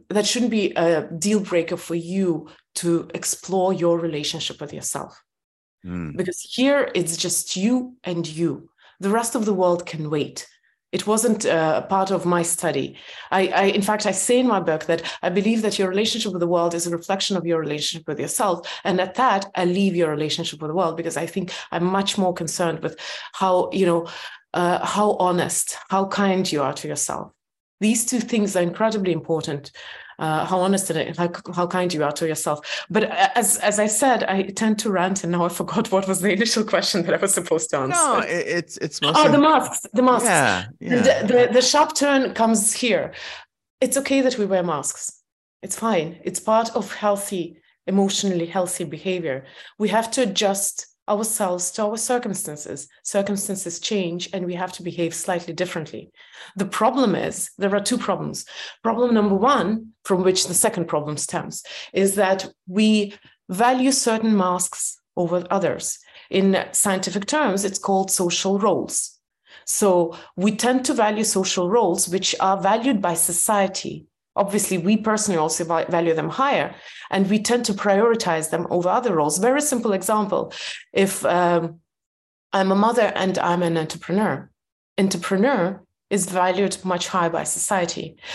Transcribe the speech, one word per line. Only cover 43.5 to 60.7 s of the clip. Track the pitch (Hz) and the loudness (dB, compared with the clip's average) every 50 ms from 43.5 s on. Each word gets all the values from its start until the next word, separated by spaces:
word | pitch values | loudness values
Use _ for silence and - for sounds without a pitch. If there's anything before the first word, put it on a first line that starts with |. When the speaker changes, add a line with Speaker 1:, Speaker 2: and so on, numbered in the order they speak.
| _ _ _ _ _ - | _ _ _ _ _ -2
Speaker 1:
It's | 262 247 262 | -2 0 0
okay | 277 269 - 277 277 | -2 0 2 2 2
that | 254 262 247 | 2 2 2
we | 214 208 | 0 -2
wear | 185 196 180 175 | 0 0 0 0
masks. | 175 156 143 139 - - - - - - _ _ _ _ _ _ _ _ _ | 0 -2 -2 -4 -6 -8 -8 -12 -14 -14 _ _ _ _ _ _ _ _ _
It's | - - - | -12 -10 -8
fine. | - 220 226 208 170 151 165 170 - - | -4 -2 0 0 0 0 -2 -8 -8 -10
It's | - - - | -8 -8 -6
part | - 214 220 226 226 226 - | 0 2 2 2 2 0 -4
of | 240 202 - - | -4 -6 -6 -8
healthy, | - 208 208 202 196 - - 202 180 160 170 - _ _ _ _ _ - | -2 0 0 0 0 -2 -6 -6 -6 -6 -8 -10 _ _ _ _ _ -6
emotionally | 190 190 196 196 196 196 - 202 196 180 170 170 | 0 2 2 2 2 2 0 0 0 0 0 -2
healthy | 170 - 190 180 180 - - 170 | -2 -2 -2 -2 -2 -2 -6 -6
behavior. | 143 165 151 - 196 185 180 165 147 131 135 135 - - - - - _ - | -8 -8 -8 -4 -4 -4 -2 -2 -4 -4 -6 -8 -14 -20 -20 -20 -20 _ -4
We | 214 190 | -2 0
have | 196 226 226 226 | 0 0 0 0
to | - 269 | 0 0
adjust | 247 196 - - 208 196 196 196 - - - - - _ _ _ - | 0 0 0 0 2 2 0 0 -2 -4 -6 -8 -14 _ _ _ -4
ourselves | - 208 208 220 220 - - 202 180 180 180 180 - | -4 -2 -2 0 -2 -2 -2 0 -2 -2 -2 -4 -6
to | - - 214 | -4 -2 -2
our | 208 226 | -2 -2
circumstances. | 226 - - 247 240 240 208 180 - - 156 151 151 - - - 139 - _ _ _ - | -4 -2 -2 -2 -2 -2 -4 -6 -6 -6 -8 -10 -10 -10 -12 -12 -12 -12 _ _ _ -12
Circumstances | - - 196 196 202 202 196 - - 190 185 - 175 170 - | -2 -2 0 0 0 -2 -4 -2 -6 -6 -6 -6 -8 -8 -6
change, | - - 220 196 180 170 170 180 175 - - | -4 -2 -2 0 -2 -2 -4 -6 -8 -6 -6
and | 185 180 | -6 -4
we | 175 180 | -4 -4
have | 175 185 180 | -4 -6 -6
to | - - | -8 -8
behave | 175 175 - 175 170 160 160 | -10 -8 -4 -2 -4 -4 -4
slightly | - - - 180 170 170 175 160 | -6 -4 -4 -4 -4 -4 -8 -6
differently. | 165 180 180 - 170 151 - - 107 - - _ - - - - - - - - | -4 -4 -4 -4 -8 -8 -8 -12 -16 -16 -16 _ -20 -20 -20 -20 -20 -20 -16 -6
The | 190 196 | -6 -6
problem | 196 - - 214 240 240 277 254 208 165 | -4 0 2 2 2 4 4 2 2 2
is, | - - - - - - - - - | 0 -2 -4 -4 -6 -10 -10 -6 -2
there | 202 196 196 | -2 0 0
are | 202 | 0
two | 196 - 254 - | 0 0 -2 -2
problems. | - - 185 156 156 147 147 - - - - - - - - _ | 0 -2 -2 -2 -4 -8 -8 -10 -12 -14 -14 -14 -14 -14 -14 _
Problem | - 226 220 233 247 240 233 | -2 -2 2 2 2 4 4
number | 214 208 202 196 | 4 4 4 4
one, | 190 214 269 285 233 165 196 220 226 226 - - _ - | 4 4 4 2 2 2 0 -2 -2 -4 -10 -20 _ -2
from | - 190 180 185 | 0 0 2 4
which | 190 185 185 - | 4 2 2 0
the | - 170 | 0 0
second | - - 220 | 2 2 2